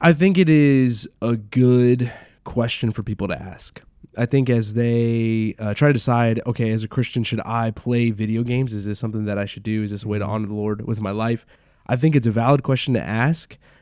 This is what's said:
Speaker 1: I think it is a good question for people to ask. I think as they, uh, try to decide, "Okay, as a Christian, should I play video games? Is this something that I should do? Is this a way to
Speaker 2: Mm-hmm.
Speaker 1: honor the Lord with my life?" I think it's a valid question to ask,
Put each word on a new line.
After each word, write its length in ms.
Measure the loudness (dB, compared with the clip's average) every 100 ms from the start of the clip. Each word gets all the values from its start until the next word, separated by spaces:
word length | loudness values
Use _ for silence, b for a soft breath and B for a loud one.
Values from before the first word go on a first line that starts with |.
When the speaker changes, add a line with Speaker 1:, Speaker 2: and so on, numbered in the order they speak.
Speaker 1:
I 120 | 2
think 260 | 4 4 4
it 100 | 4
is 600 | 6 6 6 4 0 -8 _
a 160 | -4 -4
good 760 | -2 2 4 6 6 4 0 B B B
question 480 | -8 -4 -4 -2 -4
for 100 | -4
people 240 | -6 -6 -6
to 140 | -6
ask. 400 | -10 -16 -18 -20 -20 _ -14 -4
I 100 | 0
think 220 | 2 2
as 260 | 0 0
they, 840 | -2 0 2 0 0 0 0 -2 -4
uh, 160 | -6
try 140 | 0 2
to 40 |
decide, 480 | 2 2 2 2 0 -2
"Okay, 240 | -2 -2
as 140 | -2
a 40 | -4
Christian, 360 | -4 -4 -4
should 160 | -4 -4
I 280 | -4 -4 -4
play 380 | -4 -2 0 0
video 320 | 0 -2 -2
games? 300 | -2 -2 -2
Is 140 | -4 -6
this 120 | -6
something 260 | -6 -4
that 140 | -4 -4
I 60 |
should 200 | -4 -8
do? 180 | -4 -4
Is 80 | -4
this 140 | -6
a 40 | -4
way 100 | -4
to 60 |
Speaker 2:
Mm-hmm. 80 | -2
Speaker 1:
honor 140 | -4 -4
the 80 |
Lord 320 | -4 -4 -4 -4
with 140 | -4
my 100 | -4
life?" 340 | -4 -2 -4 _ b b b b
I 100 | 0
think 180 | 2
it's 140 | 2 2
a 20 |
valid 320 | 2 2 2
question 320 | 2 -2 0
to 80 | -2
ask, 560 | -2 -2 0 -2 -6 -20 b b